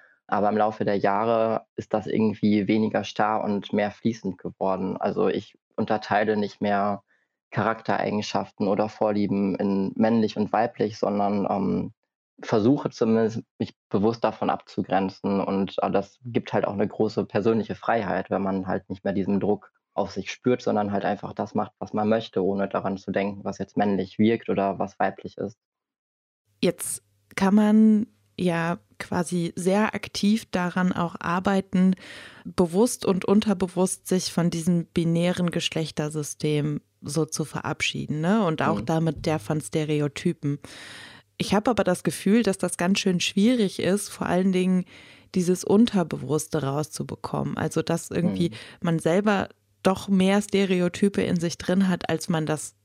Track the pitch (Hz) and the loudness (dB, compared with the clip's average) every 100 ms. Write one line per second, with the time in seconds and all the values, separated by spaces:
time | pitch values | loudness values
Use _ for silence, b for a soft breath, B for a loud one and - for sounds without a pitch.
0 | b b - 104 104 104 107 107 110 101 | b b -4 0 2 2 2 0 -2 0
1 | 101 101 113 113 113 110 - - 110 107 | 2 2 2 2 2 -2 -6 -12 -4 -2
2 | 104 - 110 104 107 104 98 107 107 104 | 0 2 2 2 2 2 2 2 2 -2
3 | 101 - 107 107 104 101 - 104 104 - | -4 -2 0 0 -2 -4 -2 0 0 -2
4 | 117 113 95 90 90 - 95 95 95 - | -4 -2 -6 -8 -10 -4 -2 0 -2 -4
5 | - - 98 - - _ _ - 110 107 | -2 0 0 0 -6 _ _ -6 -2 -2
6 | - 101 107 107 104 - 104 101 101 101 | 0 0 2 0 -2 -2 0 0 0 -4
7 | - _ _ _ _ - 104 113 - 98 | -10 _ _ _ _ -2 -2 -2 -2 0
8 | 101 104 107 101 98 - 101 104 107 - | 0 -2 -2 -4 -4 -4 0 0 -2 0
9 | 107 104 101 98 101 - 101 98 95 - | 0 2 0 0 0 0 0 0 0 2
10 | 110 113 107 - 104 101 117 - 107 110 | 2 4 2 0 0 0 0 0 -4 -2
11 | 101 101 101 101 - 101 95 95 98 - | -2 0 0 0 0 0 0 -2 -4 -10
12 | _ _ _ - - 117 110 143 - - | _ _ _ -18 -2 2 4 2 0 -2
13 | 113 113 110 120 - - - - _ 104 | 2 2 2 -2 -8 -8 -8 -8 _ 0
14 | 107 117 110 - - - - - 92 95 | 0 2 -2 -2 -2 -2 -6 -8 -2 0
15 | 98 - 101 98 - 98 95 - 98 95 | 0 -2 -2 0 0 -2 -2 -2 0 0
16 | 98 _ 123 113 - 110 - 101 104 - | -2 _ -6 -4 -2 0 0 0 -2 0
17 | 110 107 98 107 107 113 101 95 - 117 | -2 -2 -2 0 2 2 0 -4 -2 0
18 | 95 90 - 95 98 95 92 92 - 98 | 0 -4 -2 -2 0 -2 -2 -4 -6 -8
19 | 101 95 92 98 92 101 - _ _ - | -4 -2 0 0 0 -2 -4 _ _ -4
20 | 95 101 98 - 123 123 - 107 104 101 | -4 -6 -10 -4 0 0 0 0 0 -2
21 | 95 104 - 98 107 107 104 - 101 107 | -2 -4 -6 -8 -6 -4 -6 -8 -8 -2
22 | 107 110 110 - 92 98 95 92 98 95 | 0 0 -2 -2 0 0 -2 -2 -4 -6
23 | - 98 98 101 98 - 98 - 101 98 | -4 -4 -4 -6 -8 -8 -6 -2 0 0
24 | 92 - 110 117 - 101 98 - 98 - | -2 2 2 2 0 0 0 -2 -4 -2
25 | 98 98 - - 101 - _ _ _ _ | -2 -4 -12 -10 -10 -10 _ _ _ _
26 | _ _ _ _ _ _ 185 165 - - | _ _ _ _ _ _ -2 -2 -6 -10
27 | _ _ _ - 190 208 214 214 220 214 | _ _ _ 0 4 6 6 6 8 6
28 | - _ _ - 180 165 165 175 _ - | 2 _ _ -4 -2 0 -2 -4 _ -16
29 | - 180 170 180 170 - 175 196 220 208 | -4 -2 -2 -2 -2 -2 2 2 2 -2
30 | - - 202 220 - 185 180 185 180 - | -8 -2 2 2 0 -4 -2 0 0 0
31 | 170 - - 175 190 196 190 185 185 185 | -4 -4 -4 0 2 0 2 2 4 2
32 | B B B B B - 175 175 247 - | B B B B B 0 2 4 2 2
33 | - 185 - 202 214 185 185 180 190 - | 0 0 2 2 4 0 -2 0 0 -2
34 | - 185 - - 170 165 160 175 160 - | -2 -2 0 0 0 0 0 0 0 -2
35 | 165 170 175 180 175 170 - 160 160 - | 0 2 2 0 0 -2 -2 -2 -4 -4
36 | 151 156 147 - 151 151 151 147 - _ | -4 -4 -6 -4 0 0 0 -4 -8 _
37 | 143 151 151 - 151 - - 156 - 147 | -6 -2 -2 -2 -6 -6 -6 -4 -4 -4
38 | 139 151 160 226 185 147 139 - 120 160 | -4 -2 0 2 2 0 0 0 0 0
39 | 165 151 170 156 - 156 - 160 151 147 | 0 -2 -2 -2 -2 -6 -4 -4 -2 0
40 | 147 - 180 - 143 143 B B B B | -2 -2 -4 -2 -4 -4 B B B B
41 | B B B - - 196 214 214 185 180 | B B B -8 0 0 2 2 2 0
42 | - - 196 226 220 185 180 - 175 202 | -2 -2 2 4 2 0 -4 -2 0 2
43 | 196 180 - - 214 254 190 - - 202 | 2 0 0 2 4 4 0 0 0 0
44 | - - - 175 190 185 185 185 180 B | -2 -6 -2 2 2 2 2 2 0 B
45 | B B B 190 175 180 - 202 233 190 | B B B 0 2 0 4 4 6 4
46 | 160 143 127 151 - 156 135 143 151 - | 0 -4 -2 -2 -2 -2 -2 -2 -4 -6
47 | 139 - - 147 143 - 160 160 160 170 | -8 -8 -6 -4 -4 -2 -2 -2 -2 -2
48 | - 165 175 190 170 B B B 170 165 | -4 -2 0 0 -2 B B B -2 0
49 | 165 180 208 196 - _ _ _ 185 190 | 2 2 2 0 -2 _ _ _ 0 0
50 | - 196 185 202 202 196 196 185 175 - | 0 2 4 2 2 0 2 2 0 2
51 | 202 196 190 180 170 - - 185 190 175 | 0 2 0 0 -2 -4 -2 2 2 0
52 | - 160 - 160 151 151 - - | -2 -4 -2 -2 0 -4 -6 -16